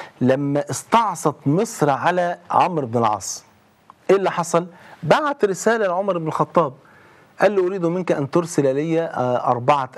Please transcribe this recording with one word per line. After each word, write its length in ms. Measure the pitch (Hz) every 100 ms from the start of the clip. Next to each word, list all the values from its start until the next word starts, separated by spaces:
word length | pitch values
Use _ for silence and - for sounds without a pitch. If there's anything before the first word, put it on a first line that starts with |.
| - -
لما 480 | 127 135 143 143 143
استعصت 680 | 127 - 226 220 170 156 - 139
مصر 440 | 160 226 - 147
على 480 | 131 147 180 175 - -
عمرو 360 | - 160 165 127
بن 100 | 120
العاص، 460 | 113 104 - - - _ _ _ _ _ -
إيه 60 | 190
اللي 160 | 180
حصل؟ 360 | 175 165 170 175 - - -
بعت 420 | 151 226 302 285 202
رسالة 420 | 180 220 226 196
لعمر 300 | 175 202 175
بن 100 | 160
الخطاب، 460 | - 151 180 151 131 _ - - - _ -
قال 140 | 196 202
له: 120 | 180
"أريد 180 | 196 170
منك 260 | 180 175
أن 200 | 160 139
ترسل 440 | 170 165 - 139 135
لي، 260 | 165 160
آه، 460 | 165 - 123 123 147
أربعة 380 | 120 127 147 131